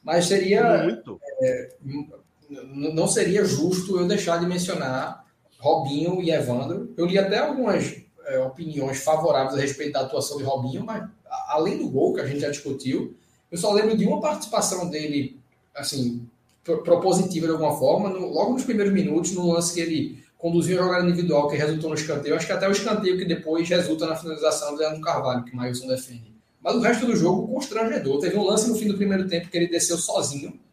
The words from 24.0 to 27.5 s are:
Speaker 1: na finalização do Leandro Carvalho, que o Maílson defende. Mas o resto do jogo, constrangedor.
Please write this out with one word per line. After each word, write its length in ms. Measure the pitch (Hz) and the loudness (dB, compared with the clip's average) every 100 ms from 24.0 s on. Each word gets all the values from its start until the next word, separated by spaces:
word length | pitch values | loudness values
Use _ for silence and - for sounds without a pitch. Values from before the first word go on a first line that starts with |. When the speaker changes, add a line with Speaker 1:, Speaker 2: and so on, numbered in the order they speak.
| 160 | -2
Speaker 1:
na 100 | 160 | -4
finalização 560 | 165 151 156 151 147 | -6 0 0 0 -4
do 60 | 147 | -2
Leandro 200 | 156 160 | -2 -2
Carvalho, 420 | 160 139 131 123 | -2 -2 0 -2
que 80 | 120 | -4
o 40 | 123 | -6
Maílson 300 | 123 123 131 | -6 -6 -4
defende. 500 | 127 - 120 - - _ _ | -4 -6 -16 -18 -20 _ _
Mas 120 | 175 | -2
o 60 | 220 | 2
resto 260 | - 240 233 | 2 2 2
do 100 | 202 | 2
jogo, 320 | 165 208 | 4 2
constrangedor. 680 | - | 0